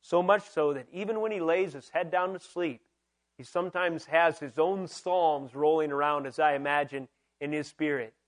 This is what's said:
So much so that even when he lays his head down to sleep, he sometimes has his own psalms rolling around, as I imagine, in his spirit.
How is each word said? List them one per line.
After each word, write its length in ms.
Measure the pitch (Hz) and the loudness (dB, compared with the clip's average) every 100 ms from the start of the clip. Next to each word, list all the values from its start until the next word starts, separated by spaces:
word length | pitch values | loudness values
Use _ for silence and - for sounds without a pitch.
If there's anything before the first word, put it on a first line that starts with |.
So 220 | - 175 | 0 0
much 260 | 180 202 - | 4 2 2
so 240 | - 151 | 0 0
that 140 | 139 123 | 0 -8
even 280 | 175 202 220 | -10 -6 -4
when 120 | 220 | -4
he 80 | 208 | -2
lays 320 | 160 175 185 | 0 0 0
his 180 | 143 - | -4 -6
head 200 | 165 175 | -6 -2
down 220 | 180 180 | 0 -2
to 80 | 190 | -6
sleep, 400 | - - 175 117 _ _ _ _ _ _ | -10 -6 -6 -6 _ _ _ _ _ _
he 80 | |
sometimes 640 | 127 175 180 175 180 160 - | -8 -4 -4 -2 -2 -4 0
has 320 | 160 170 156 | 4 4 2
his 200 | 143 127 | -8 0
own 280 | 160 196 180 | 0 0 -6
psalms 680 | - - 180 165 147 135 | -8 -2 2 2 2 -4
rolling 380 | 131 151 160 156 | 0 2 4 2
around, 340 | 143 147 147 139 | 0 0 0 -4
as 120 | 127 | 2
I 160 | 156 | 2
imagine, 540 | 139 143 147 143 139 127 _ _ _ | 2 0 0 0 -6 -10 _ _ _
in 120 | 143 | -6
his 140 | 151 143 | -4 -6
spirit. 480 | - 151 135 113 _ | -4 -2 -2 -6 _